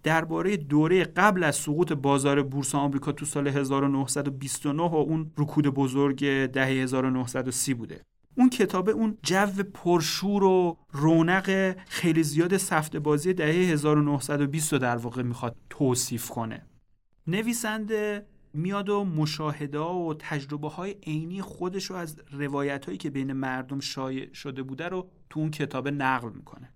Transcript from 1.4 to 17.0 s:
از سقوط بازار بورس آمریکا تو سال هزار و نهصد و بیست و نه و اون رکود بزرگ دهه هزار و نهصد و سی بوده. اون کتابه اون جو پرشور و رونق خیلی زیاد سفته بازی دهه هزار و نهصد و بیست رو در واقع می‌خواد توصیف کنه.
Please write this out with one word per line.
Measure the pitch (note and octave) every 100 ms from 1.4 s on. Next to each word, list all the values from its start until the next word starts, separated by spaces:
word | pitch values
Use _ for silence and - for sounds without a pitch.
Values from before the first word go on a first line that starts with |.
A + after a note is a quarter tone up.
از | D#3+ C#3+
سقوط | - D3 F3+
بازار | D3 C#3 C#3 C#3 C#3+
بورس | C3+ C#3 C3 D3
آمریکا | C#3+ C#3 D3+
تو | C3+ D3
سال | D3 C#3+
هزار | C#3+ C3+ C#3
و | C#3
نهصد | C3+ C3 D3 C#3
و |
بیست | C3+ C3+ - D3
و |
نه | C#3+ E3+
و | D#3+
اون | C#3+ D#3+ D#3 -
رکود | D3 D3+ C#3+
بزرگ | C3+ C3+ C3+ C#3+ C3+ C#3 C3+ C3
دهه | C3+ C3 C3
هزار | C3 C3 C3
و |
نهصد | C3 A#2+ C3+ B2+
و |
سی | B2 -
بوده. | B2 A2 D#2+ _ _ _ -
اون | B3+
کتابه | - G3+ G3+ F#3
اون | A3 A3 G#3+
جو | - F#3+ G3+ G3 G3
پرشور | - F3 F3 D#3 - F#3+ G3+
و | F#3+ F#3 F3 D#3+ _
رونق | C#3+ D#3 E3 E3 F#3+ F#3+ F#3+ F#3+ F#3 -
خیلی | - F3 D#3+
زیاد | D3+ D3 F3 F#3+
سفته | F#3+ E3 D#3 D#3
بازی | D3+ D3 F3
دهه | F#3 D3+ E3+ F#3
هزار | D3+ D3+ D3+
و |
نهصد | D3 C#3+ - D3
و | C#3+
بیست | D#3+ D3+
رو | C#3
در | B2 A#2+
واقع | A#2 B2
می‌خواد | A#2+ A#2+ A#2+ - -
توصیف | - C3+ B2 - A#2+ -
کنه. | - A2+ A2 - _ _ _